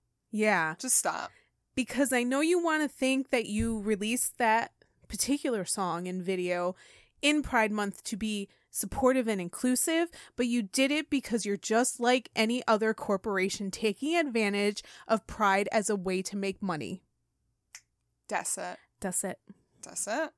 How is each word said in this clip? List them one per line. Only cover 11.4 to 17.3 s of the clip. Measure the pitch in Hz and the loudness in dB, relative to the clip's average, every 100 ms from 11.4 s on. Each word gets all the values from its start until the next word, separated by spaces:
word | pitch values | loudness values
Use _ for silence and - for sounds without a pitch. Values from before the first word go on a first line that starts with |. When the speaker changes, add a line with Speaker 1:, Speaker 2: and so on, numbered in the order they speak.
| 202 | -2
Speaker 1:
you're | 202 | -4
just | - 220 247 - | 0 2 2 0
like | 240 254 - - | 2 2 0 0
any | 220 247 - | 0 0 2
other | 220 220 | 2 2
corporation | 220 - 196 226 190 190 - 196 | -2 -2 -2 0 0 0 -2 -6
taking | - 220 202 285 339 | -2 -2 -2 0 0
advantage | 302 226 208 202 202 208 - - - | 2 2 0 2 0 -2 -10 -10 0
of | 220 - | 0 -2
Pride | - 208 196 202 | 0 2 4 2
as | 220 202 | 0 2
a | 208 | 0
way | 185 185 | 0 -2
to | 190 202 | -2 -4
make | 196 190 | -4 -4
money. | 196 160 110 185 _ _ _ | -4 -4 -6 -10 _ _ _